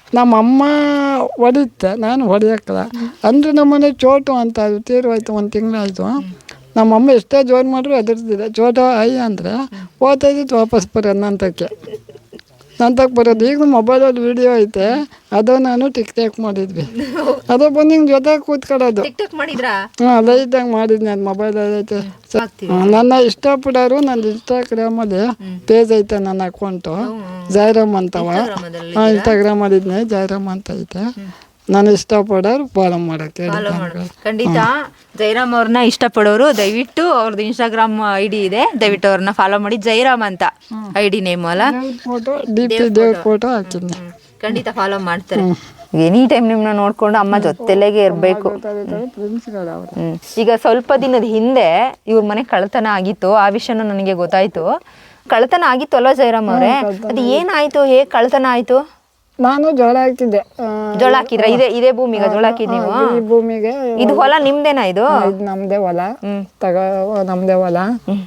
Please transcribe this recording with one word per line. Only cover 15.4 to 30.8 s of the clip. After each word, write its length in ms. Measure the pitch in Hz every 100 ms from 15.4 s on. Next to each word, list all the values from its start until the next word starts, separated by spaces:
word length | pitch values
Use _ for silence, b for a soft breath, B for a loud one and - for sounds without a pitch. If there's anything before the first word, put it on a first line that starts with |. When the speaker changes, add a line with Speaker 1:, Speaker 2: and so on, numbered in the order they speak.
| 220 262
Speaker 1:
ನಾನು 320 | 262 247 269
ಟಿಕ್ 240 | 262 214
ಟಾಕ್ 260 | - 226 220
ಮಾಡಿದ್ವಿ. 420 | 220 196 190 170
Speaker 2:
<laughs> 720 | 147 226 269 285 294 190 -
Speaker 1:
ಅದು 160 | 247 302
ಬಂದು 200 | 285 311
ಹಿಂಗ್ 180 | 311 294
ಜೊತೆ 320 | 277 285 302
ಕೂತ್ಕೊಳ್ಳೋದು. 640 | 294 294 - 269 254 208
Speaker 2:
ಟಿಕ್ 160 | 285 -
ಟಾಕ್ 160 | 415
ಮಾಡಿದ್ರಾ? 580 | 311 294 262 247 202 202 -
Speaker 1:
ಹಾ, 180 | 240 240
ಲೈಟಾಗಿ 520 | 226 247 262 254 247
ಮಾಡಿದ್ನಿ, 380 | 220 220 220 214
ಅದು 140 | 202
ಮೊಬೈಲಲ್ಲಿ 560 | 196 196 214 208 208 208
ಐತೆ. 200 | 208 202 196 - _ 220
Speaker 2:
ಹಾಕ್ತೀವಿ. 320 | 226 - 180
Speaker 1:
ಹಾ, 140 | 180 196
ನನ್ನ 280 | 214 247 262 240
ಇಷ್ಟಪಡೋರು 760 | - 285 277 269 254 254 269
ನನ್ನ 220 | 285 240
Instagram-ಅಲ್ಲಿ 1040 | 214 214 - 247 240 226 226 226 220 190 226
Speaker 2:
ಹ್ಮ್. 340 | 226 190 180
Speaker 1:
ಪೇಜ್ 340 | - 226 226
ಐತೆ, 240 | 220 208 208
ನನ್ನ 240 | 190 190 185
ಅಕೌಂಟು 480 | - 196 185 175
Speaker 2:
ಹ್ಮ್, 100 | 170
ಹ್ಮ್. 480 | 240 226 185 185 180
Speaker 1:
ಜಯರಾಮ್ 440 | 196 214 220 214 196
ಅಂತವ. 340 | 180 180 170
Speaker 2:
Instagram-ಅಲ್ಲಿ 600 | 175 233 196 170 170 170
Speaker 1:
ಹಾ, 140 | 180 220
Speaker 2:
ಇದೆಯಾ? 160 | 208
Speaker 1:
Instagram-ಅಲ್ಲಿ 540 | 220 208 208 208 202 196
ಇದ್ನೆ, 280 | 190 190 233
ಜಯರಾಮ್ 420 | 202 190 196 196
ಅಂತ 240 | 190 -
ಐತೆ. 280 | -